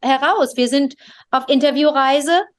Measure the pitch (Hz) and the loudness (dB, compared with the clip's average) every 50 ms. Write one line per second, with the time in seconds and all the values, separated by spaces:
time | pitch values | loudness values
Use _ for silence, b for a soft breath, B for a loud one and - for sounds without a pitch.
0 | - 247 262 262 285 320 403 415 269 247 - 254 247 233 262 285 285 269 - B | -2 -2 0 0 0 0 0 0 -2 -2 -2 -2 -2 0 0 0 -2 -2 -6 B
1 | B B B B B B - 262 262 - 285 262 285 285 247 277 302 302 262 269 | B B B B B B -4 -4 0 0 0 2 2 0 2 2 2 2 2 2
2 | 269 269 277 294 277 311 339 370 - - _ | 0 2 0 0 0 0 0 0 -2 -4 _